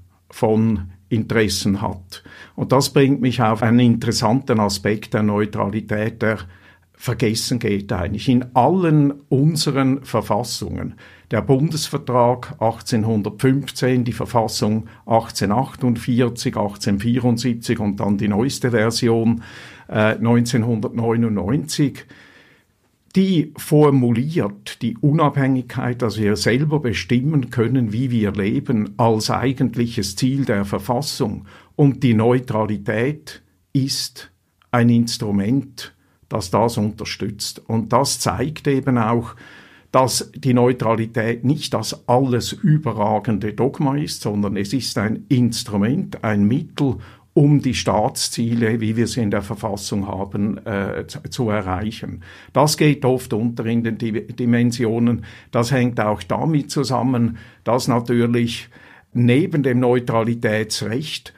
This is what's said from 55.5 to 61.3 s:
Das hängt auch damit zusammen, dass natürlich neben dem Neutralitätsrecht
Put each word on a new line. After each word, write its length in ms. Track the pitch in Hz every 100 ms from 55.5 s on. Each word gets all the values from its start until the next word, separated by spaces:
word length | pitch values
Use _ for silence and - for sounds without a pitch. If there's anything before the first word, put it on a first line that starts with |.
Das 220 | 123 120
hängt 280 | 135 123 120
auch 220 | 107 101
damit 480 | - 107 139 156 -
zusammen, 680 | - 127 123 123 127 117 - - -
dass 240 | - 123 120
natürlich 800 | 120 120 120 117 120 117 - - - - - _ 123
neben 460 | 120 127 190 165
dem 160 | 135 123
Neutralitätsrecht 1500 | 127 127 123 113 113 117 117 107 107 - 104 117 156 - -